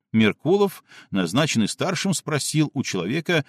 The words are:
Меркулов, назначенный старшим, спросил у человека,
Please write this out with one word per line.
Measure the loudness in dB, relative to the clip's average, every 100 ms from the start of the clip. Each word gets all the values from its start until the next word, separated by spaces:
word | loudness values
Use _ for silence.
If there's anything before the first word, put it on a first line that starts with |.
| _
Меркулов, | 2 2 2 2 2 2 -2 _ -20 -8
назначенный | -4 -2 0 0 0 0
старшим, | -2 -4 -2 -2
спросил | -4 -2 -4 -2 0 0
у | -2
человека, | -4 -4 -2 -4 0 -2